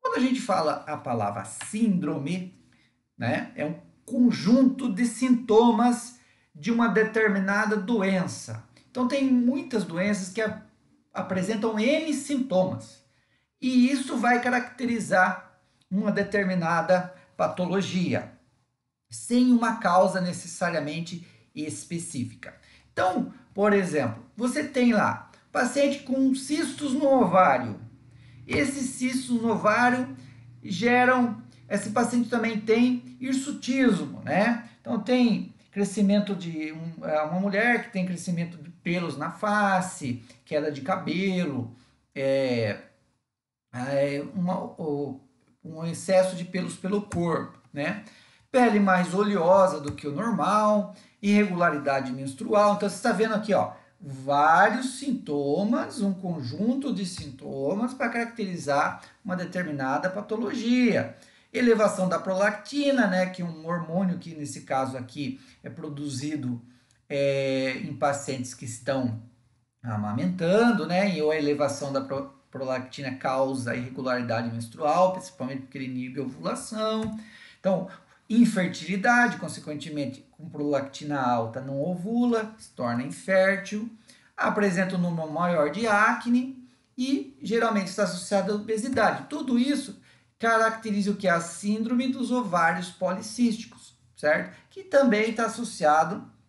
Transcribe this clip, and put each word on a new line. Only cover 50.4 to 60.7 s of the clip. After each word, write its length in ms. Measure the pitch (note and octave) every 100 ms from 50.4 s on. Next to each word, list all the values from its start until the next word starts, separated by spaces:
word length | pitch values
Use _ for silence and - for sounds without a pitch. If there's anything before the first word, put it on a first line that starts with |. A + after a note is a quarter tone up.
| D#3+ G#3 G#3+ G#3 F#3+ - - _
irregularidade 880 | G3+ G#3 G#3 F3 E3+ D3 C3+ C3+ B2+
menstrual. 680 | C3 C3+ - G#3+ G#3 G#3 G3+
Então, 120 | G3+
você 140 | -
tá 100 | A#3+
vendo 220 | F#3 A3
aqui, 180 | G#3 G#3+
ó, 200 | F3 - - _ _
vários 960 | C#3+ C3 C3+ C#3+ D3+ E3+ G#3 B3 C4 -
sintomas, 1040 | C#4 A3+ - C#3+ C#3 D#3 G#3 C#4+ E4 -
um 140 | G3
conjunto 800 | F#3 F#3 D#3+ B2 D3+ G#3+ C4+ C#4
de 100 | F#3+
sintomas 880 | F#3 - D3+ - C#3+ C#3 C#3 G3 A#3+
pra 160 | - A#3+
caracterizar 920 | A#3 A3+ - G3+ F3 B2+ C#3+ D#3+ - - _
uma 140 | - F3+
determinada 720 | F3 F3+ D#3+ C#3+ C3+ D3 F#3
patologia. 1080 | G3 G3+ A3 A#3+ B3 A3